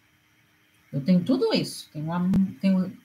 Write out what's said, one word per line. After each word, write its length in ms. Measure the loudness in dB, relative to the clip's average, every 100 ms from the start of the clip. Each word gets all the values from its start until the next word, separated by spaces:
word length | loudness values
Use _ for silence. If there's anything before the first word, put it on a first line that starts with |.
| _ _ _ _ _ _ _ _ _
Eu 120 | -4
tenho 200 | 2 2
tudo 300 | 2 0 2
isso. 360 | 0 -2 -8 -14
Tenho 200 | -8 -6
am-, 440 | -2 0 2 0 0
tenho, 340 | 0 2 -2 -8